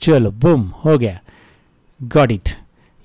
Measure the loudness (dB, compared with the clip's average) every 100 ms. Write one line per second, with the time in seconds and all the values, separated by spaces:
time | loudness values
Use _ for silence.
0 | 0 2 2 0 0 0 -2 -4 0 0
1 | 0 -6 _ _ _ _ _ _ _ -18
2 | -4 0 2 0 -6 -8 -16 _ _ _